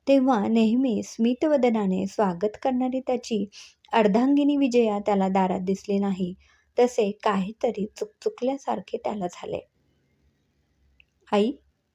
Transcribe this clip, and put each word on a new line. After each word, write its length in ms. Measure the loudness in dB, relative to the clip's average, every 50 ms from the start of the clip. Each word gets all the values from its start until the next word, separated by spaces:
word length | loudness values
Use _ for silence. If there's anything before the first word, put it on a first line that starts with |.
| _ 2
तेव्हा 380 | 4 4 4 4 2 2 2
नेहमी 560 | 2 2 4 4 4 2 2 2 0 0 -2 -4
स्मितवदनाने 1000 | -8 -4 0 0 0 0 0 0 0 2 2 2 2 2 2 0 0 0 0 -2
स्वागत 500 | -4 -2 -2 -2 0 0 -2 -4 -4 -4 -2 -4
करणारी 380 | -2 -2 0 -2 -2 -2 -4
त्याची 480 | -4 -2 -4 -4 -4 -4 -4 -4 -4 -6 -10 -18 -20 -20 _ _ _ -2 0
अर्धांगिनी 640 | 2 2 4 4 4 2 4 4 4 4 2 2
विजया 420 | 2 0 2 4 2 2 2 0 -2
त्याला 300 | -2 0 0 2 2 2
दारात 320 | 2 2 2 2 0 -2
दिसली 380 | -2 -4 -4 -4 -4 -2 -2 0
नाही. 360 | 0 0 -2 -4 -4 -6 -8 -12 _ _ _ _ _ _ _ 0
तसे 400 | 2 2 2 0 -2 -2 -2 -2 -2
काहीतरी 640 | -2 0 0 -2 -4 -6 -4 -4 -4 -4 -4 -6 -8 -6
चुकचुकल्यासारखे 1000 | -10 -12 -12 _ _ -6 -6 -6 -4 -4 -4 -4 -4 -6 -6 -6 -6 -6 -10 -10
त्याला 300 | -8 -6 -6 -6 -6 -6
झाले. 420 | -8 -8 -10 -12 -10 -10 -10 -10 _ _ _ _ _ _ _ _ _ _ _ _ _ _ _ _ _ _ _ _ _ _ _ _ _ _ _ _ _ _ _ _ _ 0
"आई, 200 | 0 0 0 -2 -8 _ _ _ _ _ _ _